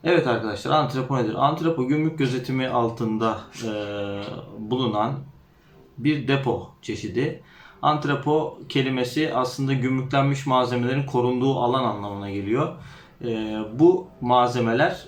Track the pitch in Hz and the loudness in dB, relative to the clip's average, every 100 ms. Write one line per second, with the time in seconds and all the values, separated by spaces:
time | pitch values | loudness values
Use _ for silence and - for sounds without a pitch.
0 | 170 175 139 113 107 101 131 151 139 131 | 2 2 2 -2 -2 -6 0 2 2 -2
1 | 127 135 110 107 139 160 160 160 127 151 | -2 0 0 2 0 2 0 0 0 2
2 | 156 156 135 127 120 131 127 123 117 113 | 0 0 0 0 -2 -2 0 0 0 0
3 | 113 110 110 104 - - 117 107 104 101 | -2 0 0 -2 -8 -8 -6 -4 -4 -4
4 | 101 101 104 104 - 104 107 127 123 104 | -4 -6 -8 -10 -12 -12 -4 -2 0 0
5 | 113 139 - - _ _ _ - - - | -2 -4 -10 -20 _ _ _ -20 -20 -4
6 | 123 147 120 135 - - - - - 110 | -2 -2 0 0 0 -2 -6 -14 -8 -8
7 | 104 98 147 - - - - - 147 151 | -4 -2 -2 -4 -16 -20 -20 -2 0 0
8 | 143 135 147 156 - - - 143 131 127 | 0 -2 2 0 0 -8 -4 0 0 0
9 | 123 151 156 123 127 - 135 135 127 131 | -2 0 0 0 -2 -2 0 0 0 0
10 | 127 139 139 139 143 127 123 123 120 135 | 0 2 2 0 2 2 2 0 0 0
11 | 135 127 123 127 135 135 117 131 123 104 | 0 2 2 2 2 2 2 2 0 -2
12 | 101 101 101 101 98 120 160 - - - | -6 -6 -6 -4 -2 0 -2 -6 -18 -20
13 | - - 120 113 107 110 107 117 170 185 | -20 -10 -6 -4 -4 -6 -6 6 6 6
14 | - - 123 123 123 120 117 120 165 - | -2 -8 2 4 4 2 2 4 2 0